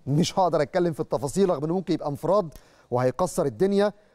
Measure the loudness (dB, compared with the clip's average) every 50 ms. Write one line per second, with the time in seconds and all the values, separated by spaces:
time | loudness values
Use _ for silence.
0 | -4 -2 0 2 2 0 2 2 2 2 4 2 0 0 0 0 0 0 0 -2
1 | -4 -4 -4 -4 -4 -2 0 2 2 2 2 0 -2 -2 -2 -4 -2 -2 -4 -2
2 | -2 -4 -6 -4 -2 0 2 2 0 -2 -8 -16 -20 _ _ _ _ _ -2 0
3 | 0 0 0 0 -4 -2 -2 -2 -2 -2 0 0 0 2 2 2 2 0 -2 -6
4 | _ _ _